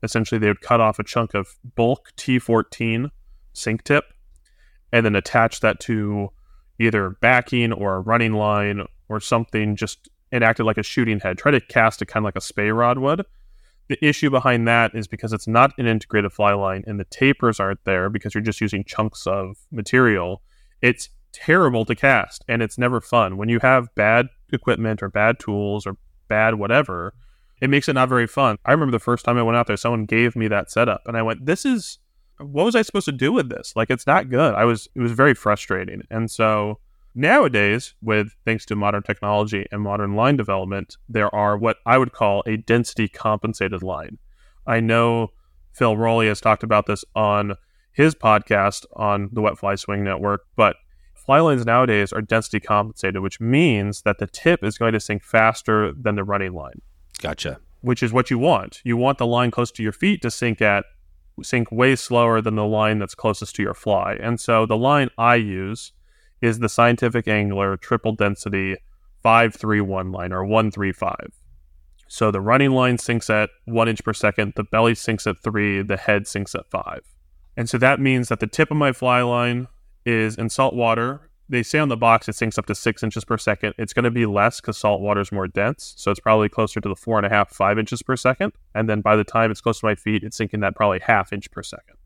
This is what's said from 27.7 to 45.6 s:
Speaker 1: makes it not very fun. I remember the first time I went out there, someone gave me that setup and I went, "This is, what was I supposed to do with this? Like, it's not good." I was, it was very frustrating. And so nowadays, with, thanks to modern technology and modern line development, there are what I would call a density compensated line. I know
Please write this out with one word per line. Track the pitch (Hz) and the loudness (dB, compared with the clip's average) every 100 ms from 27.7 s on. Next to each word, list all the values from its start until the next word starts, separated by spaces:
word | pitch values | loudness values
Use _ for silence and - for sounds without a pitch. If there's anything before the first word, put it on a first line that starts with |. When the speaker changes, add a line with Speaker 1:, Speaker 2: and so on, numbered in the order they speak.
Speaker 1:
makes | 139 135 | 0 0
it | |
not | 135 127 | 0 2
very | 127 113 | 2 0
fun. | - 135 104 - | 0 0 0 2
I | |
remember | 143 147 | 2 2
the | 117 | -2
first | - 120 - | 0 -2 0
time | 120 | 0
I | |
went | 117 117 | 2 2
out | 120 | 0
there, | 101 | -2
someone | 117 117 107 | -2 -4 0
gave | 113 120 117 | 2 2 0
me | 110 | -2
that | 104 92 | -2 -2
setup | - 120 98 - | 0 0 0 -4
and | 113 | -4
I | |
went, | 113 113 131 | -4 -4 -2
"This | 180 277 | -2 0
is, | 247 - - _ _ _ _ | -2 -4 -18 _ _ _ _
what | 143 143 196 | -10 0 2
was | 233 | 2
I | |
supposed | 220 202 165 | 0 -2 -4
to | |
do | 135 131 | -2 0
with | 233 139 | 0 -2
this? | - - - | -6 -10 -4
Like, | 113 | -2
it's | 131 - | -2 2
not | 160 135 | 0 2
good." | 123 151 101 | 0 2 4
I | |
was, | 117 113 - - | 2 2 -4 -4
it | |
was | 120 | -4
very | 117 139 | 4 4
frustrating. | 127 - 104 - 95 95 98 - | 4 0 -2 -2 -6 -4 -10 -10
And | 113 113 | -6 -6
so | - 110 107 104 107 _ _ _ | 0 0 2 -2 -6 _ _ _
nowadays, | 120 147 262 202 117 101 110 - _ | -4 2 4 4 2 2 2 -4 _
with, | 110 107 104 - - | -2 0 0 -6 -4
thanks | 110 - | -4 -4
to | 104 | -2
modern | 101 101 | 0 -2
technology | 98 104 101 104 107 104 98 | -4 -6 0 0 0 -2 -6
and | 104 | -6
modern | 104 101 101 101 | -4 -2 -2 0
line | 123 143 | 2 2
development, | 101 98 95 98 95 - - | 0 -4 -2 -6 -8 -16 -8
there | 117 104 104 | -2 0 0
are | 104 104 | 0 0
what | 113 110 - | -2 -2 2
I | 127 | 4
would | 127 | 4
call | - 107 101 117 | 0 0 0 -2
a | 110 | -6
density | 113 117 117 - 107 | 0 0 0 -4 -6
compensated | - 110 107 107 110 95 98 | -4 -2 -2 -2 -4 -4 -4
line. | 92 82 78 - - _ _ _ - | -8 -8 -10 -18 -20 _ _ _ -2
I | 117 | 0
know | 113 117 117 117 110 _ _ _ | 2 2 2 2 -2 _ _ _